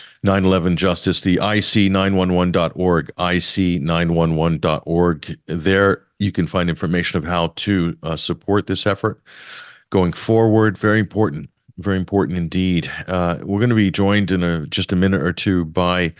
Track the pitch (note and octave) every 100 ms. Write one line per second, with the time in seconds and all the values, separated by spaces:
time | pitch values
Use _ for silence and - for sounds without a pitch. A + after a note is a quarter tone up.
0 | - _ G2 G2 F#2+ F#2 F2+ E2+ F#2 F2+
1 | F#2+ F2 F#2+ F2+ G#2 G#2+ - G#2+ G2 F#2+
2 | G2 F#2+ F#2 F2+ F2+ F2 E2 - F2+ E2
3 | D2 - F2 F2+ - - F2+ F2 D2+ E2+
4 | E2+ E2 E2 D#2+ E2 D#2 E2 D#2 - E2+
5 | F2 D2+ - D2+ - E2+ D#2 G2 G2 -
6 | _ - G2+ F#2+ E2 F#2+ F2 D#2+ E2 F2
7 | E2+ F2+ D2+ F2 E2+ - G#2 F#2+ E2+ -
8 | E2 D#2 - E2 - G2+ - F#2+ G#2 G2
9 | G#2+ - _ - - - - - - G2
10 | F2 - - A2+ A2+ A2 A2 F#2 G#2+ A2
11 | G2+ G2 G2+ D2 C#3+ _ _ - G2+ F#2+
12 | F2 G2+ C#2+ F2+ E2 F#2 F#2 F2 - -
13 | - F2+ F2 E2+ - G2+ B2 A2 G2 E2+
14 | G2 G#2 F#2 F#2 F2 E2 D2 - - F2+
15 | F#2+ F#2+ E2 E2+ G2+ F#2 D#2+ E2 F2+ F2+
16 | E2+